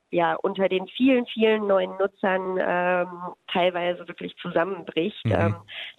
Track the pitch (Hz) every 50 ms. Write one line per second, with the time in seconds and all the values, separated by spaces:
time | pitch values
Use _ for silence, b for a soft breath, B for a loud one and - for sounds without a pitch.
0 | _ _ - 170 170 165 160 - - 190 190 185 196 185 190 185 190 - - -
1 | 247 269 262 240 240 - - 226 220 220 220 214 208 202 196 190 185 185 190 190
2 | 196 196 - _ - 196 185 185 185 190 185 185 - 190 175 180 180 180 180 180
3 | 175 180 175 180 180 180 - - _ - - 190 175 185 175 175 175 180 180 170
4 | 131 - - - 180 170 - - - 180 170 170 165 190 196 175 - - - 160
5 | 165 214 - - - 110 - - 170 104 101 - - - B B B B B